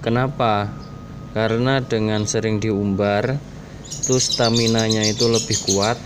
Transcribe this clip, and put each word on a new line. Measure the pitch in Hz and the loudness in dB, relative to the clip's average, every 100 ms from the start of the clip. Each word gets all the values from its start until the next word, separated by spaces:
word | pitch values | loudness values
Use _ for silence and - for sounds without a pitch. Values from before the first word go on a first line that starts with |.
| 120 | 0
Kenapa? | 120 131 - 120 104 101 - - - - - - | 0 0 0 0 2 -2 -8 -14 -16 -16 -14 -8
Karena | 107 110 113 127 135 | -2 0 2 2 0
dengan | 123 113 107 107 104 | 0 0 0 0 0
sering | 113 110 107 | 0 0 0
diumbar, | 110 101 101 98 101 101 117 139 - - - - - | 0 0 0 2 2 2 0 -2 -6 -16 -16 -16 -12
itu | - - 131 | -6 0 2
staminanya | - - 117 117 113 113 110 110 | 2 2 2 4 2 2 2 2
itu | 107 107 117 | 2 2 2
lebih | 113 - 104 - | 2 0 -2 0
kuat | 98 104 123 | 2 2 0